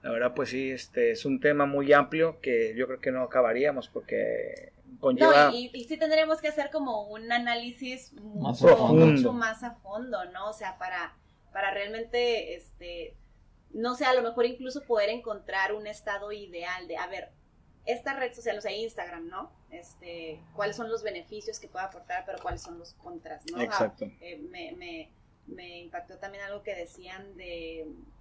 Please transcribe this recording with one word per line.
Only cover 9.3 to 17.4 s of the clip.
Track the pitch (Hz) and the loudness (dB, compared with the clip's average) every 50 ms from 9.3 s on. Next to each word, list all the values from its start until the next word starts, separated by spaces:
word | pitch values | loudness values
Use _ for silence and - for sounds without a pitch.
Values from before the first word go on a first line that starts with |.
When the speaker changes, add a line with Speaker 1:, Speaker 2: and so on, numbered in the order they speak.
Speaker 2:
más | - 240 - 220 220 - 247 | 2 0 -2 -2 -2 -4 -10
a | 240 240 | -12 -12
fondo, | - _ 196 202 220 254 254 226 190 180 | -14 _ -10 -10 -8 -6 -6 -6 -6 -6
¿no? | 180 185 185 196 214 | -8 -10 -10 -8 -8
O | |
sea, | 214 - 208 185 185 - | -8 -8 -10 -10 -10 -8
para, | 185 185 185 180 170 - - _ _ _ _ _ _ _ - | -10 -8 -6 -8 -8 -10 -12 _ _ _ _ _ _ _ -6
para | 190 202 202 | -4 -4 -2
realmente, | 202 202 202 202 220 226 233 233 - 240 240 240 233 214 - - 170 | -2 -4 -6 -6 -6 -8 -8 -4 0 0 2 2 0 0 -2 -6 -10
este, | 175 - - - - 175 175 175 170 165 - - - - _ _ _ - _ _ _ _ _ | -14 -14 -20 -20 -18 -16 -14 -12 -12 -12 -14 -16 -20 -20 _ _ _ -20 _ _ _ _ _
no | - 214 226 247 254 | -8 -6 -4 -4 -4
sé, | 254 - | 0 2
a | 262 | 4
lo | 254 247 | 4 4
mejor | 233 233 233 247 233 | 4 0 0 0 0
incluso | 240 254 - 262 254 262 285 - | 0 0 -4 -10 -8 -8 -8 -2
poder | - 233 214 202 208 | 0 2 2 2 0
encontrar | 233 240 233 233 208 196 - - - 196 196 214 | 0 -4 -6 -8 -10 -10 -8 -6 -2 -2 -2 -2
un | 208 214 214 | -2 -6 -8
estado | 208 214 - - 214 202 202 202 208 | -12 -14 -10 -8 -6 -6 -6 -6 -10
ideal | 208 208 202 180 175 170 170 175 185 185 175 | -12 -12 -14 -14 -12 -10 -8 -8 -8 -10 -8
de, | 160 165 - | -10 -8 -8
a | 175 | -8
ver, | 180 196 185 - - _ _ | -8 -8 -12 -12 -14 _ _